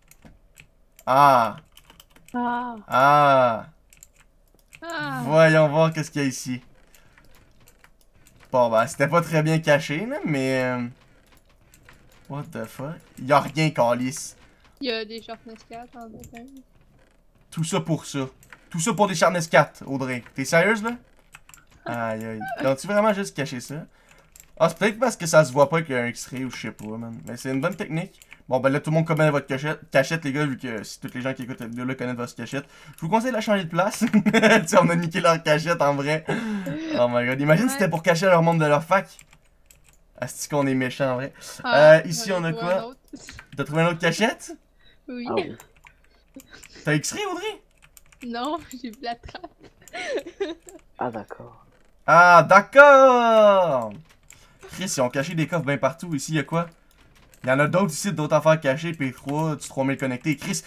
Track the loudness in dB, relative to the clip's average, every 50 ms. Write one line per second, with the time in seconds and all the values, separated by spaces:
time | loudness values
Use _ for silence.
0 | _ _ _ _ _ -20 -20 _ _ _ _ _ -20 _ _ _ _ _ _ _
1 | -4 0 4 4 6 6 6 4 2 0 -4 -10 -18 _ _ _ _ _ _ _
2 | -20 _ _ _ _ _ -10 -6 -6 -6 -6 -6 -8 -10 -12 -16 -10 -4 0 4
3 | 4 6 6 6 6 6 6 4 4 2 0 -2 -8 -12 -20 _ _ _ _ _
4 | -20 _ _ _ _ _ _ _ _ _ _ _ _ _ -20 -18 -14 -12 -10 -8
5 | -8 -8 -8 -6 -4 0 4 6 6 6 6 4 4 2 2 2 0 0 0 -4
6 | -8 -8 -4 -4 -4 -4 -4 -6 -8 -10 -10 -10 -10 -16 -20 _ _ _ _ -20
7 | _ _ _ _ _ -20 -20 -20 _ _ _ _ _ _ _ _ _ _ _ _
8 | _ _ _ _ _ _ _ _ _ -4 0 2 2 2 4 2 0 0 0 -2
9 | -2 0 2 0 0 0 0 0 0 2 0 0 2 2 2 2 2 -2 -6 -6
10 | -6 -8 -8 -6 -4 -4 -4 -2 -2 -2 -2 -2 -2 -2 -4 -4 -6 -8 -10 _
11 | _ _ _ _ _ _ _ _ _ _ _ _ _ _ _ _ _ _ -20 _
12 | _ _ _ _ _ -14 -12 -12 -12 -12 -12 -12 -12 -12 -12 -14 -12 -12 -14 -14
13 | _ _ _ -10 -2 2 2 2 2 0 -4 -2 -2 0 2 2 0 2 0 -2
14 | -4 -6 -8 -10 -12 -16 -18 _ _ _ _ _ _ _ _ -12 -8 -8 -6 -8
15 | -8 -10 -14 -16 -16 -16 -18 -18 -18 -20 -20 -20 _ -20 -20 -20 -20 -20 -20 -20
16 | -20 -20 -20 -20 -20 -20 -20 -20 -20 -20 -20 -20 -20 _ _ _ _ _ _ _
17 | _ _ _ _ _ _ _ _ _ _ -8 -8 -6 -4 -4 -4 -2 -2 -4 -6
18 | -6 -8 -8 -8 -8 -8 -10 _ _ -20 -20 -20 _ -12 -8 -6 -4 -2 0 0
19 | 0 0 0 0 0 0 0 0 -2 2 4 2 2 2 -2 -16 -12 -8 -8 -6
20 | -6 -6 -8 -8 -10 -12 -10 -10 -6 0 0 2 2 2 0 -2 -4 -8 -10 -10
21 | _ _ _ _ _ _ -20 -20 _ _ -20 -20 _ _ _ _ -12 -10 -8 -6
22 | -6 -6 -6 -8 -10 -10 -12 -12 -12 -12 -10 -6 -2 -2 -2 -4 -4 -4 0 0
23 | 2 0 0 -2 -4 -10 -8 -8 -8 -8 -8 -12 -12 -12 -14 -14 -16 -18 _ _
24 | _ _ _ _ _ _ _ -20 -20 _ _ -2 -2 0 0 0 -2 -2 -2 -2
25 | -2 -4 -4 -4 -4 2 4 4 4 4 4 2 2 2 2 -2 -4 -4 -4 -4
26 | -4 -4 -6 -10 -14 -14 -12 -10 -10 -10 -10 -10 -12 -12 -12 -12 -14 -14 -12 -12
27 | -12 -14 -14 -16 -14 -16 -14 -12 -8 -6 -4 -2 -4 -4 -4 -6 -10 -8 -8 -8
28 | -8 -8 _ _ -20 _ -20 _ _ -4 -2 0 0 2 0 0 -2 0 0 0
29 | 0 0 0 2 2 2 2 0 -4 -4 -8 -6 -6 -6 -8 -8 -8 -2 0 0
30 | 0 0 -2 -6 -4 -4 -4 -2 -2 -4 -4 -6 -8 -10 -8 -10 -10 -12 -16 -16
31 | -14 -12 -10 -8 -8 -8 -8 -8 -10 -12 -12 -12 -12 -12 -10 -8 -8 -8 -8 -6
32 | -8 -8 -8 -8 -10 -10 -12 -14 -14 -10 -10 -10 -10 _ -20 -20 -20 -20 -16 -12
33 | -6 -2 -2 0 0 0 -4 -4 -2 0 0 0 -2 -2 0 2 2 2 2 2
34 | -2 2 2 4 4 4 4 4 6 6 6 4 4 4 4 4 4 4 2 0
35 | -2 -2 -2 0 2 2 2 2 2 0 0 2 2 -2 0 0 0 0 0 0
36 | -2 -2 -4 -4 -4 -4 -6 -6 -4 -6 -6 -8 -6 -8 -8 -8 -8 -4 -2 0
37 | 0 0 0 0 -2 -2 -2 0 2 2 2 4 2 0 0 0 -2 -2 -2 -2
38 | 0 0 0 2 4 4 4 4 4 4 2 2 2 4 2 2 2 2 0 0
39 | 0 -2 -12 -20 -20 _ _ _ _ _ _ _ _ _ _ _ _ _ _ _
40 | _ _ _ -12 -10 -10 -10 -12 -10 -6 -2 -2 0 0 0 -2 -2 -4 -4 -4
41 | -4 -2 -2 -4 -6 -10 -14 -16 -20 -20 -18 -12 -4 0 4 8 10 10 8 8
42 | 6 0 -6 -6 -4 -4 -4 -2 -2 -4 -4 -4 -2 -2 -2 -2 -4 -8 -14 _
43 | _ _ -20 -20 -20 -20 -20 -20 -20 _ -10 -8 -8 -4 0 0 0 0 0 0
44 | -2 -2 0 0 0 -2 -2 -4 -12 -18 -20 -20 _ _ _ _ _ _ _ _
45 | _ -16 -14 -12 -10 -6 -6 -6 -6 -6 -10 -18 -20 _ _ _ _ _ _ _
46 | _ _ _ _ _ _ -20 -20 -20 _ -20 -20 -20 -20 -20 -10 -6 -2 -2 -2
47 | -2 -6 -8 -8 -6 -6 -8 -8 -8 -10 -12 -12 _ _ _ _ _ _ _ _
48 | _ _ _ _ -16 -12 -10 -8 -8 -8 -8 -10 -12 -14 -18 -16 -16 -16 -16 -12
49 | -12 -12 -12 -12 -14 -20 -20 -18 -18 -20 _ _ -20 -20 _ _ -20 -18 -16 -14
50 | -10 -8 -8 -8 -8 -10 -10 -8 -8 -8 -10 -14 _ -20 -20 -20 _ _ _ -10
51 | -8 -8 -8 -10 -14 -14 -16 -18 -20 -20 -20 -20 _ _ _ _ _ _ _ _
52 | 0 4 6 8 8 10 8 8 8 8 6 4 4 6 8 10 10 10 10 10
53 | 8 8 6 6 4 4 6 6 6 6 6 6 4 2 0 -2 -4 -6 -10 -16
54 | -20 _ _ _ _ _ -20 _ _ _ _ _ -20 -18 -12 -10 -8 -6 -2 -2
55 | -2 -2 -2 -4 -6 -4 -2 -4 -4 -2 -2 -4 -2 -2 -2 0 -2 -2 -4 -4
56 | -10 -8 -8 -8 -6 -4 -4 -4 -4 -4 -4 -4 -6 -6 -10 _ _ _ _ _
57 | _ _ _ _ _ _ _ _ -2 0 2 2 2 2 2 0 0 0 -2 -6
58 | -6 -6 -4 -4 -2 0 0 2 4 4 2 2 2 -2 -2 -2 -4 -8 -6 -6
59 | -6 -6 -8 -8 -10 -8 -4 -4 -4 -4 -4 -8 -10 -10 -6 -4 -2 -2 -2 -4
60 | -4 -6 -6 -6 -4 -4 -4 -4 -6 -8 -8 -8 -10